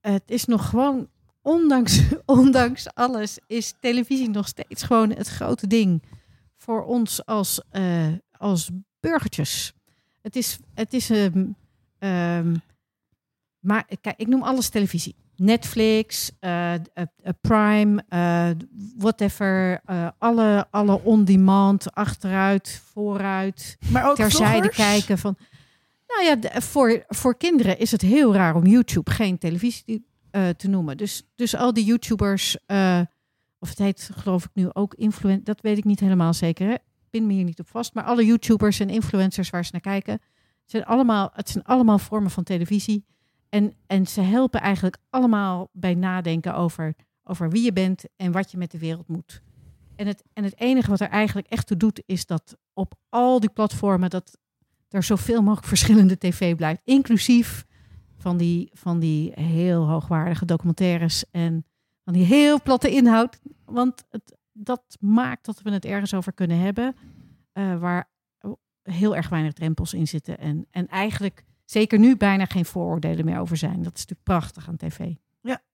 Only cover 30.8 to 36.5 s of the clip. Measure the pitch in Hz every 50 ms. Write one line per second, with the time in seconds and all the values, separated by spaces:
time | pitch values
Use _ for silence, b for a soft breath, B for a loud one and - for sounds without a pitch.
30.8 | 170 151 135 143 208 202 - - - _ _ _ 247 226 - - 247 247 233 226
31.8 | 220 202 233 240 - - 233 196 208 202 196 190 - - - - _ _ 196 196
32.8 | 190 185 180 175 175 165 _ _ _ _ _ _ _ _ _ _ - 165 - -
33.8 | 196 196 190 _ - - 202 - - 202 185 180 165 - _ - 185 180 - -
34.8 | 202 190 - - - 214 208 - - 196 190 196 - - 214 _ _ 220 208 208
35.8 | 208 208 202 196 202 190 190 180 170 165 170 - - 170